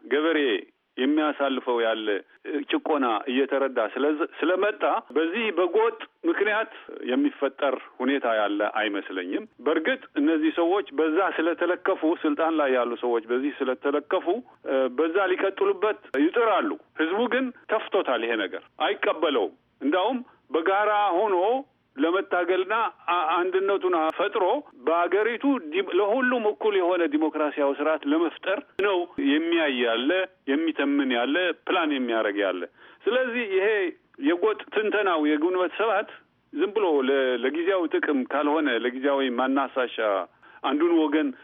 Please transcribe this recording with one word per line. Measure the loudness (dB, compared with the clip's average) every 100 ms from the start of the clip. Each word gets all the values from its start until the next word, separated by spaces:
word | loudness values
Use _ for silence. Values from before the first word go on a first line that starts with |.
| -4
ገበሬ | 0 2 2 2 0 -4 _ _ -2
የሚያሳልፈው | 0 2 0 0 -2 -2 -2 0
ያለ | 0 0 -2 -4 -6 _ -8 -6 -4
ጭቆና | -4 0 0 0 0 0
እየተረዳ | 0 0 0 0 0 -2
ስለዘ-፣ | 0 0 0 -4 -2
ስለመጣ | 0 2 0 0 0 0 -2
በዚህ | -2 0 -2 -2
በጎጥ | 0 2 2 2 0 -12 _ -2
ምክንያት | 0 0 0 -4 -10 -18 -10 -2
የሚፈጠር | 2 2 0 -4 0 -2 -2 -6 -4
ሁኔታ | 0 0 2 2
ያለ | 0 0 -2 0
አይመስለኝም። | -2 -4 -6 -6 -6 -6 -8 -6
በእርግጥ | -2 0 0 -4 -4 0
እነዚህ | 2 2 2 0
ሰዎች | 0 0 -2
በዛ | -2 0 2 0
ስለተለከፉ፣ | 0 -2 0 -2 -2 -2 0 0 0
ስልጣን | 0 0 0 2
ላይ | 2
ያሉ | 2 0 -2
ሰዎች | -2 -2 0
በዚህ | -2 -2 -2
ስለተለከፉ፣ | -4 -2 -2 -2 -2 -2 0 -2 -4 -12
እ፣ | -4 0 0
በዛ | 0 0 0 0
ሊቀጥሉበት | 0 -2 0 0 2 0 -2 -4 0
ይጥራሉ። | 2 2 2 2 0 -6 _ -4
ህዝቡ | -2 0 0
ግን | -2 -2 -8 -4
ተፍቶታል። | -4 0 -2 0 -2
ይሄ | 0 -2
ነገር | -4 -8 -12 -4
አይቀበለውም። | -4 -2 -4 -2 0 0 -2 -6 _ -8
እንዳውም | -2 0 0 -2 -8 -20 -6
በጋራ | -2 0 2 2 2 2
ሆኖ | 2 2 2 2 0 -4 _ _ -2
ለመታገልና | 0 0 0 0 2 0 0 0 -2 -4 -2
አ-፣ | 0 0
አንድነቱን | 0 0 0 0 0 0 0 0
ፈጥሮ | 0 -2 0 0 0 -4 -6
በአገሪቱ | 0 2 2 2 0 0 0 0
ዲ-፣ | -2 -4 0
ለሁሉም | 2 2 2 0 0 0
እኩል | 0 0 2
የሆነ | 2 2 2
ዲሞክራሲያዊ | 0 0 0 -2 0 0 0
ስርዓት | 0 0 0
ለመፍጠር | 0 0 -2 -6 -6 -6 -2
ነው | 0 0 -2 -2 2
የሚያይ | 2 2 0 2 2
ያለ፣ | 0 2 0 0 -2 _ -4
የሚተምን | -2 0 -2 0 0 0
ያለ፣ | 0 0 0 -2 -4
ፕላን | -2 -2 0
የሚያደርግ | -2 -2 0 0 0
ያለ። | -2 -2 -8 _ -20 -8
ስለዚህ | -2 0 0 -4 -2
ይሄ | 0 0 0 -2 -8 _ -4
የጎጥ | -2 0 0 -2 -6
ትንተናው | -4 0 0 0 2 2
የግንቦት | 2 0 0 -2 -2
ሰባት | 0 0 -4 -10 _ _ _
ዝም | -4 -2
ብሎ | 0 2 2
ለ-፣ | 2 2 2 0
ለጊዜያዊ | 0 0 0 0 0
ጥቅም | 0 0 0 0
ካልሆነ፣ | 0 0 2 2 0
ለጊዜያዊ | -2 -2 0 0 0 0
ማናሳሻ | 0 0 0 -2 -2 0 0 0 -2 _ -20 -8
አንዱን | -4 0 4 4
ወገን | 4 2 0 -4